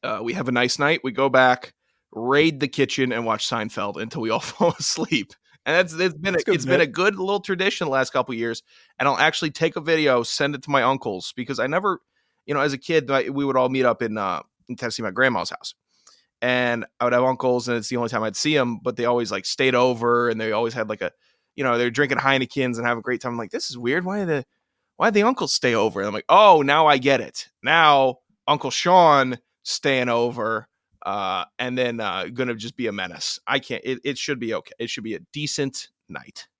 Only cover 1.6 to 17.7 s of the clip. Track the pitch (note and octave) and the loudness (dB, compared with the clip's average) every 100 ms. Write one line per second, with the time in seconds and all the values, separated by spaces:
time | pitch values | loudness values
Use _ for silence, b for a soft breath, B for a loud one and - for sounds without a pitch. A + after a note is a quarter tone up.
1.6 | - _ _ _ _ - A#2 C#3+ E3 C#3+ | -2 _ _ _ _ -8 0 4 2 0
2.6 | C3+ - B2+ - C3 A#2 A2+ G#2+ - A#2 | -4 0 -2 0 -2 0 -2 -2 -2 -4
3.6 | G#2+ - G2+ E2 A2+ E3 A2+ A2 - - | -6 -6 -6 -6 -10 -6 -2 -2 -4 0
4.6 | F3 - - - D#3 D3 F#2+ - b b | 0 0 -4 -4 -2 -2 -4 -14 b b
5.6 | - E3 F3+ D#3+ F#3 D3+ F3+ F3 - F3 | -2 0 0 0 -4 -2 -4 -2 0 0
6.6 | B2+ C3+ D#3+ B2+ F#3+ G3 F#3 G3+ F#3 F#3 | 2 2 2 2 -2 0 -4 -4 -4 -2
7.6 | F#3+ - D#3+ C3+ C3 C3 B2+ A#2 A#2 A2 | -2 -2 -2 0 0 -2 -2 -4 -4 -6
8.6 | b b b b C3+ C3+ D3+ D#3+ D#3+ - | b b b b -2 2 2 2 -6 -2
9.6 | E3 D#3+ D#3 D#3+ D3 B2+ A#2 - C#3+ C#3+ | -2 -2 0 2 4 2 0 -2 -2 -4
10.6 | D3 C#3 B2 C3+ B2 F#2 - - A#2+ C3+ | -2 2 2 0 -2 -6 -8 -10 -8 -4
11.6 | B2+ D#3+ G3+ F3+ _ _ _ _ - D3 | -2 -2 -2 -6 _ _ _ _ -6 -2
12.6 | D3 C#3 - D#3+ C3 C3+ - C#3 C#3 C3 | 0 -2 0 0 2 -2 0 -2 0 2
13.6 | B2+ C3 B2 A2+ A#2 G#2+ G2 F2 - _ | 2 2 2 2 -2 -2 -2 -4 -8 _
14.6 | _ B2 A#2+ A2 A2 F#2+ C3 A2 E2 - | _ -10 -8 -6 -6 0 0 0 -6 -10
15.6 | - - _ b b b b _ B2 B2+ | -14 -16 _ b b b b _ -2 0
16.6 | B2 A#2+ - _ B2 B2 C3 B2+ C3 B2 | 0 -2 -6 _ 0 2 2 0 0 0
17.6 | A#2+ | -2